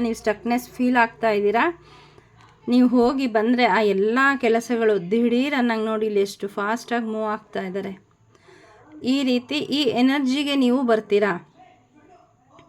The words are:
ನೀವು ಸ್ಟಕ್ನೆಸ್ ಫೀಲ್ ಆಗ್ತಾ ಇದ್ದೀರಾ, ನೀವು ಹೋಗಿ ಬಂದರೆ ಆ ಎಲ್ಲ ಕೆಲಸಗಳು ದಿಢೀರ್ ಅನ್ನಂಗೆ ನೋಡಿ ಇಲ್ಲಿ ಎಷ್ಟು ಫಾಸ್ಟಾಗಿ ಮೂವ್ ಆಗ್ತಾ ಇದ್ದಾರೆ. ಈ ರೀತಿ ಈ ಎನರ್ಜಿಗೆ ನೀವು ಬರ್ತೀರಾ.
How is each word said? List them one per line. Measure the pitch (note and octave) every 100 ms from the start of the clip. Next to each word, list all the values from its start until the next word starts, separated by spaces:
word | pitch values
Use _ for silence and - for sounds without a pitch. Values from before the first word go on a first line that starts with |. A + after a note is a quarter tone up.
ನೀವು | A#3
ಸ್ಟಕ್ನೆಸ್ | A3+ - G#3 A#3 A#3+ B3
ಫೀಲ್ | - B3 B3
ಆಗ್ತಾ | A#3 - A3+
ಇದ್ದೀರಾ, | G#3 G3+ A3 D#4 E4+ - - - - _ _ - _ -
ನೀವು | B3 B3
ಹೋಗಿ | B3 A#3+ C#4 C4
ಬಂದರೆ | G#3+ A3 B3
ಆ | A#3+ F#3+
ಎಲ್ಲ | G#3 F#3+ G#3 A#3+ C4+ C4+
ಕೆಲಸಗಳು | A#3 A3+ A#3 A#3+ A3 G#3 F3
ದಿಢೀರ್ | A3+ A#3+ A#3+ C#4
ಅನ್ನಂಗೆ | C#4+ A#3+ A3
ನೋಡಿ | A3 A3 A3
ಇಲ್ಲಿ | G3+
ಎಷ್ಟು | G3+ - G3+
ಫಾಸ್ಟಾಗಿ | G3+ G3+ A#3 - A#3
ಮೂವ್ | A3+ A3
ಆಗ್ತಾ | A3 G#3+ - G3
ಇದ್ದಾರೆ. | F#3+ F#3+ G3 F#3+ _ _ _ _ _ - - - - -
ಈ | A#3+ C4+
ರೀತಿ | C4 B3 B3+
ಈ | D4 - C4+
ಎನರ್ಜಿಗೆ | C#4 A#3+ B3+ C#4 C4 C4+ C#4+
ನೀವು | C#4+ B3 B3+
ಬರ್ತೀರಾ. | B3 A3 G#3+ G3+ G3+ F3 - _ - _ _ _ - - _ _ _ -